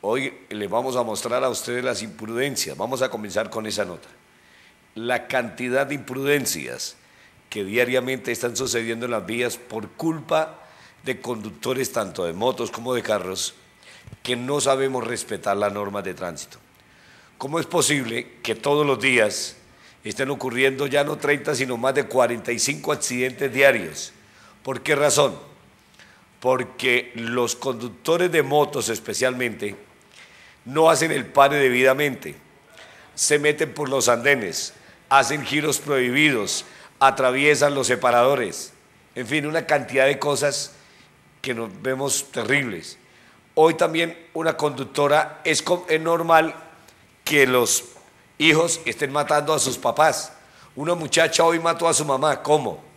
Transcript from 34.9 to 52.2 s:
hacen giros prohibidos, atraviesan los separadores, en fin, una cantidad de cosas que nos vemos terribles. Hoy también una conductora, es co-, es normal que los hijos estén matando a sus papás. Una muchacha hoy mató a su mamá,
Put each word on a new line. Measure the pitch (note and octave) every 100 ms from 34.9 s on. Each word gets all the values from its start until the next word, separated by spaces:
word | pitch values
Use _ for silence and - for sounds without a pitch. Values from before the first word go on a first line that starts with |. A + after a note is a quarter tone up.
| - _
hacen | C3+ C3+ D3+
giros | B2 D3 D3+ D3
prohibidos, | D3 C#3 B2 C3 D3+ B2 G2 - - - - _
atraviesan | C3+ C3 C3 C3 C#3+ C#3+ C#3+ C#3
los | B2
separadores, | A#2+ B2 A#2+ B2 C#3 G#2 - - - _ _ _
en | - A#2
fin, | D3+ D3
una | D#3+ D#3+
cantidad | D3 A#2+ B2+ C3+
de | C#3+
cosas | D3 C#3+ C#3+ - - - - - - _ _ _
que | -
nos | A#2 A2+ F#2+
vemos | C3 C3 C#3 - -
terribles. | - A2 C#3+ B2+ F2+ - - _ _ - _ _ -
Hoy | D#3+
también | E3 E3+ D#3+ E3+ E3 -
una | D#3+ D#3+ D3+
conductora, | D3 B2+ C3+ - C#3+ D3 - -
es | E3+ D3+
co-, | - F3 -
es | D#3+
normal | D#3+ E3+ E3 D#3+ D#3+ - - - - _ _ _ -
que | D3 C3
los | B2+ A#2 - - - - _ _ _
hijos | D#3 D#3 E3 - -
estén | A2+ C#3+
matando | C#3+ - D3+ D3
a | D#3
sus | C3+ A#2+
papás. | A#2+ A#2 D#3 C3+ - - - - - -
Una | D3+ F3
muchacha | D3+ - E3 D#3+
hoy | E3 E3
mató | E3 E3 E3+
a |
su | D3+ D3+
mamá, | C3